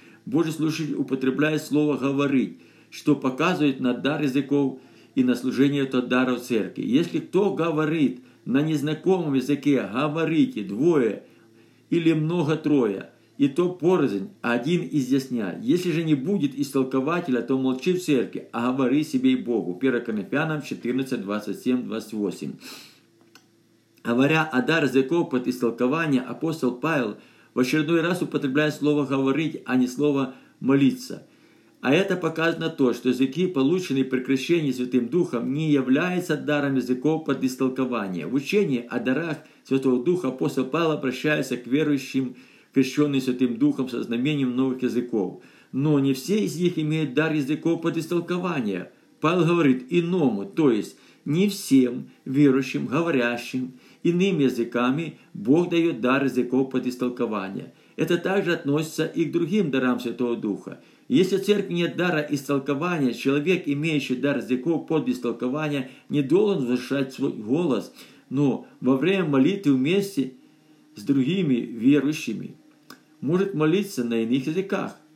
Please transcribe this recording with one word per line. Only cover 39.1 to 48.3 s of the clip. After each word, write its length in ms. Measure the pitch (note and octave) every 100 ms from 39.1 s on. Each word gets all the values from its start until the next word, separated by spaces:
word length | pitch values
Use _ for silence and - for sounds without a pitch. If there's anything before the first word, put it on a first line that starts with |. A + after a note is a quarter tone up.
| C3 E3 D3+ - -
Святого 400 | - C3+ C3+ B2
Духа 260 | E3+ F3 C3
апостол 360 | B2+ D3+ C3+ B2+
Павел 260 | D#3 D#3+
обращается 680 | D3 C3 B2 D3+ D3+ C3+ B2+
к 100 | A#2
верующим, 680 | C#3 D3+ C#3 C3 C3 B2 - - - _
крещенным 480 | C3+ C3 - D3 C#3
Святым 360 | B2+ B2 B2+ A2+
Духом, 300 | D3 C3+ B2+
со 140 | A#2+
знамением 540 | A2+ A#2 C#3 D3 B2+ B2
новых 260 | C3 B2+
языков. 640 | B2 A2+ - A2 F#2 - - - -
Но 280 | C3 D3+ C#3+
не 140 | C#3
все 300 | C3 - G#3+
из 160 | F#3+ D3
них 200 | F3 E3+
имеют 340 | D#3 D#3 D3
дар 180 | B2+ D3+
языков 480 | D3+ C3+ D3+ E3 E3
под 160 | E3 D3+
истолкование. 960 | D#3+ F3 E3+